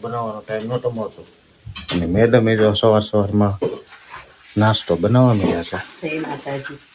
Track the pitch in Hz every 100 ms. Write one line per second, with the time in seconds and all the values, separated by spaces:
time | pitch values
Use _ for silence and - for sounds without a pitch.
0 | 117 117 113 107 104 110 113 123 123 113
1 | 101 - - _ _ _ - - - 90
2 | 82 95 117 120 113 107 107 101 113 107
3 | 104 107 98 104 101 101 - - - -
4 | - - - - - 104 107 107 - 85
5 | 101 123 127 107 87 85 82 95 - -
6 | 160 160 156 143 139 139 135 143 -